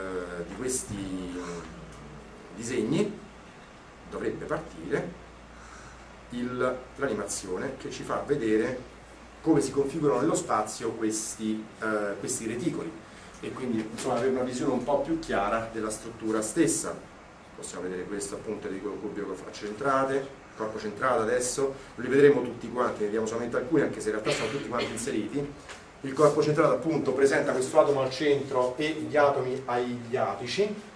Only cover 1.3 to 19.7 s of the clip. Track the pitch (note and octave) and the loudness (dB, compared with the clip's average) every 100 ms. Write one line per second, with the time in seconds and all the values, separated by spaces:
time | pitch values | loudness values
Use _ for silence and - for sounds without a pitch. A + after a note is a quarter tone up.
1.3 | F2+ F2 F2 D#2+ F2 - - - - - | -8 -8 -8 -10 -14 -16 -16 -16 -16 -16
2.3 | - - - A#2 - A2 E3+ - - - | -18 -16 -10 -4 -2 2 2 2 -2 -14
3.3 | - - - - - - - - - - | -18 -20 -20 -20 -20 -20 -20 -10 -4 -4
4.3 | - - D3+ - - - C#3 F3+ - - | -4 -4 -6 -6 -10 -4 -4 -4 -10 -18
5.3 | - - - - - - - - - - | -20 -20 -18 -18 -18 -18 -18 -20 -18 -10
6.3 | A#2+ B2 B2+ B2+ B2+ - - C3+ G#2 G2+ | -6 -4 2 2 0 -8 -4 -2 0 -4
7.3 | - F#2+ F#2 C3+ C3+ C#3 B2 - B2 - | -6 -4 -4 -4 -6 -8 -8 -4 -4 0
8.3 | C#3 A2+ G#2+ A#2+ B3+ - - - - - | 0 4 4 4 -2 -8 -16 -20 -20 -20
9.3 | - D#3 C#3+ C3+ C#3 C#3 E3 D3 B2 D#3+ | -4 4 4 4 2 0 2 2 4 4
10.3 | - - A2 G#2+ - A#2 A2+ A2 G#2+ - | 2 2 0 0 -2 -4 0 0 0 -4
11.3 | - A2 G#2+ G#2+ - A2 G#2+ G#2 G2 - | -4 -2 -2 -6 -6 -2 0 -2 -4 -4
12.3 | - A2 A#2+ E3 - E2+ - - - - | -4 -4 -2 -2 -2 -6 -10 -16 -18 -18
13.3 | - A#2 - B2+ A2 - - - A#2+ C3 | -10 -10 -6 -2 -2 -2 -4 0 2 2
14.3 | B2+ B2+ B2 C3+ B2 C#3+ C#3+ D#3+ E3 - | 2 0 0 0 0 2 2 2 -2 0
15.3 | G#2+ G2+ A2+ A2+ A2+ G#2+ G#2+ A#2 G#2+ A2 | 0 2 0 -2 -4 -4 -4 -10 -6 0
16.3 | A2 G#2+ E3+ D3+ - F2 - - - - | 0 2 4 4 4 -2 -8 -12 -20 -20
17.3 | - - - - F#2 F2+ F2+ F#2 G2+ - | -20 -20 -14 -10 -6 -4 -4 -4 -6 -6
18.3 | G#2 G#2+ G2+ G#2 G2 G2+ F#2 G#2 F#2 F#2+ | -8 -6 -6 -6 -6 -6 -6 -6 -6 -6
19.3 | F#2 - - G#2 | -6 -10 -10 -8